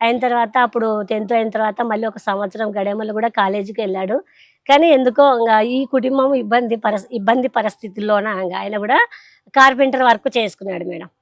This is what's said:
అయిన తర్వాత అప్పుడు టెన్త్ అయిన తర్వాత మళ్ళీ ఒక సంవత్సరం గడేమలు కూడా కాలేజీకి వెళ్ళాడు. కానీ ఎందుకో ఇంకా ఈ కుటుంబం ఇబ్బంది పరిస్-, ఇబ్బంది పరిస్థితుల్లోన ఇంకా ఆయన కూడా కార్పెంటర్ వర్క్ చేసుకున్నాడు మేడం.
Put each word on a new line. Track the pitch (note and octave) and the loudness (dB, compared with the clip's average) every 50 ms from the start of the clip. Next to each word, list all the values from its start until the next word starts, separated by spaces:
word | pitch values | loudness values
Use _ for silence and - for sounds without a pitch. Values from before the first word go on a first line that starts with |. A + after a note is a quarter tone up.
అయిన | A#3 A#3 B3 A#3+ | -2 -2 0 0
తర్వాత | B3 A#3+ A#3+ A#3+ A#3 G#3+ - B3+ | -2 0 0 0 -2 0 0 0
అప్పుడు | B3 A3 - A#3+ A3+ A3 G#3+ G#3+ | 0 0 0 -2 -2 -2 -2 -4
టెన్త్ | G3+ - A3 G#3+ G#3+ G3 | -4 -4 -4 -6 -2 0
అయిన | A#3 A3+ A3 A3 | 0 0 0 -2
తర్వాత | F#3+ A3 G#3+ G#3+ G#3 - | -2 -2 -2 -2 -2 -4
మళ్ళీ | A#3+ A3+ G#3+ G#3+ A3 A3 | -4 -4 -2 -4 -4 -6
ఒక | G#3+ A3+ | -8 -6
సంవత్సరం | - G#3+ G3 G3+ G#3 F#3+ - G#3+ A3 G#3+ | -6 -4 -4 -4 -4 -6 -6 -6 -6 -4
గడేమలు | G3+ G#3 F#3+ G3+ G3+ A3 A3 G#3+ | -4 -4 -4 -4 -4 -4 -6 -6
కూడా | G#3 A3 A3+ A3+ | -4 -4 -4 -2
కాలేజీకి | - A3 G3 F#3+ G3+ G#3 G3 G#3 G3 A3+ | -2 -2 -2 0 -2 -4 -6 -6 -6 -6
వెళ్ళాడు. | G#3+ G3 F#3 F#3+ F#3+ F#3+ A3+ E4 - _ _ _ _ _ _ _ _ - | -6 -4 -4 -4 -4 -4 -4 -4 -6 _ _ _ _ _ _ _ _ 4
కానీ | C#4 C#4+ E4 E4+ | 4 6 6 6
ఎందుకో | D4 C4 B3+ B3 A#3 C#4+ C#4+ C#4 B3+ A#3 | 4 4 2 2 4 4 4 4 4 2
ఇంకా | A3+ A3+ A3 G#3+ | 2 2 2 2
ఈ | A3 A#3+ B3+ C4 C4+ | 2 0 -2 -4 -2
కుటుంబం | - C#4 B3+ A3 C4 C4+ C4+ C4 C#4 C#4 | -2 -2 -2 0 0 0 0 2 2 0
ఇబ్బంది | B3+ A3 G3+ A#3 B3 B3 G#3+ A#3 | -2 0 0 0 0 0 0 -4
పరిస్-, | A3 A#3 G#3+ G#3+ G3 - - | -2 -2 -2 -2 -4 -6 -8
ఇబ్బంది | B3 A3 G3 A3 A#3+ C4 B3 C4 | -8 -2 0 2 2 2 0 -2
పరిస్థితుల్లోన | - A#3+ G#3 G#3+ - - - G3 F#3+ G#3+ G#3 G#3+ G#3 G3+ G#3 | -2 -2 -4 -4 -6 -8 -14 -14 -10 -6 -2 0 0 0 0
ఇంకా | A3 G3+ F#3 F#3+ F3+ F3+ G3 | -2 -4 -4 -6 -6 -6 -8
ఆయన | G3 G3+ G#3+ | -8 -6 -6
కూడా | G3+ G#3 A3 C4+ G#4 A#4+ - - - - _ _ _ _ _ | -6 0 2 2 2 2 0 -4 -12 -20 _ _ _ _ _
కార్పెంటర్ | - C4+ C4+ C#4 B3+ B3+ C4+ C4+ C4 B3+ | 4 6 6 6 6 4 2 2 2 2
వర్క్ | B3+ A#3+ A3+ G#3 - C4 - A#3+ | 2 2 2 2 0 -2 -2 -2
చేసుకున్నాడు | A3 F#3+ - - G3 G3 F#3 E3+ E3 | -2 -2 -6 -10 -10 -10 -8 -8 -8
మేడం. | F3+ F3 E3 F#3 - _ _ | -10 -10 -12 -14 -16 _ _